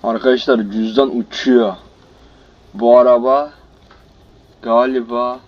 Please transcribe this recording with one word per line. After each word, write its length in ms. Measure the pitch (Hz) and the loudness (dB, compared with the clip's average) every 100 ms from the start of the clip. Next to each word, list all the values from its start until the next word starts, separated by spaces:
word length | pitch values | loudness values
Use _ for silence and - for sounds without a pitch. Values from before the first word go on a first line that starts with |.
Arkadaşlar, 680 | 117 113 131 127 - 120 104 | -4 -2 0 0 0 -2 -2
cüzdan 460 | 107 110 110 135 120 | -6 -2 -2 -2 -4
uçuyor. 580 | 107 - 131 123 107 92 - _ _ _ _ _ _ _ _ | -8 -6 2 2 2 -6 -18 _ _ _ _ _ _ _ _
Bu 240 | 101 117 123 | -4 4 4
araba 540 | 123 123 123 135 147 - _ _ _ - _ _ _ _ _ _ | 6 2 2 -2 -4 -14 _ _ _ -20 _ _ _ _ _ _
galiba 800 | 120 117 127 131 113 120 123 127 | 0 0 2 -4 -6 -6 -6 -8